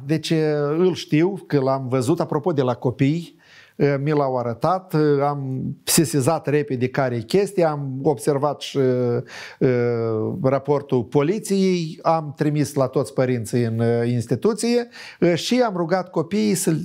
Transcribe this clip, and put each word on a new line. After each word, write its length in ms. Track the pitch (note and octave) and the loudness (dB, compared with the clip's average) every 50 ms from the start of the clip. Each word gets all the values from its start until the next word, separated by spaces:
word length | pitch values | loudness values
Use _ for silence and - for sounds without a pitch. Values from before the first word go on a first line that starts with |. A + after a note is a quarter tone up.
| C3+ | -6
deci, 280 | C#3 D#3+ D3+ D#3 - E3+ D#3 D#3 D3+ D3+ D3 D3 C#3+ D3+ E3 | -2 -2 -2 -2 0 0 0 0 0 0 0 0 0 0 2
îl 160 | F#3 F#3 E3 | 2 2 2
știu, 500 | - - - D3+ D3+ E3+ F#3+ G3+ - - - | 0 -2 0 2 4 4 4 0 -2 -4 -2
că 120 | C#3+ C#3+ | 0 2
l-am 280 | C3 C3+ C3+ C3 C3 B2 | 2 2 0 0 -2 0
văzut, 320 | B2+ C3 A#2 A#2+ E3+ - | 0 0 2 2 2 2
apropo 320 | D#3 B2 D3+ D3+ - F#3 | 0 0 -2 -2 0 0
de 100 | E3+ C#3 | 0 2
la 120 | C3 B2+ A#2 | 2 0 0
copii, 640 | - - C3 A2 - C#3+ C#3 D#3 E3+ E3 - - _ _ _ - - - - _ - D3 C#3+ C#3+ C3+ | 0 -2 -2 0 2 2 2 2 0 -4 -8 -14 _ _ _ -20 -20 -20 -14 _ 0 0 2 2 0
mi 120 | C#3 D3+ | 0 0
l-au 260 | D3+ D3 C#3+ C3 C3 B2 | 0 0 0 0 -2 -2
arătat, 580 | A#2 A#2+ A2+ A2 - D#3+ F#3 F#3+ F#3 F#3 - D#3 D#3 D3+ D3 C#3 | -4 -4 -4 -2 0 0 0 0 -2 -2 0 2 2 2 2 2
am 400 | C#3 D3 C#3+ C#3+ C3+ C3 C3 C3 - C3 C#3 - _ | 2 0 -2 -2 -4 -6 -6 -6 -6 -6 -8 -8 _
sesizat 640 | - - F3+ D#3+ - - C#3+ A#2+ C#3+ E3 D3 - D3 | 0 2 2 2 2 2 0 0 0 0 0 0 0
repede 400 | C#3 D3 C#3+ C#3+ C3 A#2+ B2 B2 | 0 0 0 -2 -2 -2 -2 -2
care 280 | B2+ - C3+ B2+ A#2+ | 0 0 -2 0 -2
e 60 | A#2 | -4
chestia, 480 | G#2+ - - F#3+ G3+ F#3+ G3 F#3 E3+ D#3+ | -2 0 2 2 2 0 0 2 2 2
am 300 | D3+ C#3+ C#3+ C3+ C3 C3+ C3+ | 0 -2 -6 -6 -6 -2 0
observat 580 | D#3+ C#3+ A#2+ - D#3+ C#3+ C3+ C#3 D3 C#3 - | 0 0 0 0 0 0 0 0 -2 -2 -4
și, 160 | - - - C#3 | -8 -6 -2 0
uh, 460 | C3 B2+ B2+ B2 B2 A#2+ A#2+ A#2+ A#2+ - - - - - - - C3+ C3 B2 A#2+ A#2+ A#2+ A#2+ A#2 A#2 A2+ A2 A2 A2 A2+ - F#3+ - | 2 2 2 2 0 0 0 -2 -4 -6 -12 -18 -16 -14 -4 0 0 2 2 2 2 0 0 0 -2 -2 -2 -2 -2 -2 -2 -2 0
raportul 600 | C3 C#3 C3+ - - D3 C#3 B2+ - C3+ B2+ A2+ | 0 0 0 0 0 0 0 0 0 0 -2 0
poliției, 960 | - - D3 C#3+ D#3 G#3 A3 - - G3 G3 F#3+ F#3+ F#3 F3 D#3+ D#3 E3 - | 0 0 2 2 2 0 -2 -2 -2 0 2 2 2 0 0 -2 -6 -8 -4
am 320 | - - E3 D#3+ D#3 D3 C3 | 0 0 0 0 0 -4 -4
trimis 380 | - D#3 D3+ D3 D3+ C#3+ C#3 - | -2 -2 0 0 0 -2 -2 0
la 140 | C#3+ C3 B2+ | 0 -2 0
toți 260 | - D3 C3 - - | 0 -2 -2 -2 0
părinții 500 | - C3 B2+ B2+ A#2+ A2 - - B2 A#2+ | -2 0 0 0 -2 -2 -2 -2 0 0
în, 160 | A2+ A2+ A2+ | 0 0 0
uh, 300 | A#2 A#2 A#2+ A#2 A#2 A#2+ | 0 0 0 0 0 0
instituție, 800 | B2 A#2+ A#2 - C3+ A#2+ - G#3 A#3 - - A#3 A#3+ A#3+ A#3+ A#3+ - - - - - - | -2 -2 -2 -2 -2 0 0 0 0 0 0 0 0 0 -2 -4 -8 -18 -20 -20 -6 0
uh, 140 | F3+ E3+ F3 | 2 2 2
și 260 | D#3+ - - A#3 B3+ | 2 0 0 2 2
am 140 | B3 A3+ F#3 | 2 2 0
rugat 340 | F3 F3 D#3 F#3 F#3 F3+ F#3 | -2 -2 0 0 -2 -2 -2
copiii 460 | - F3 D3+ E3 G3 G#3+ G#3+ G#3 G3 | -4 -4 -4 -2 -2 0 0 0 0
să 180 | - - F3+ D#3+ D3+ F3 | 0 0 0 0 0 -2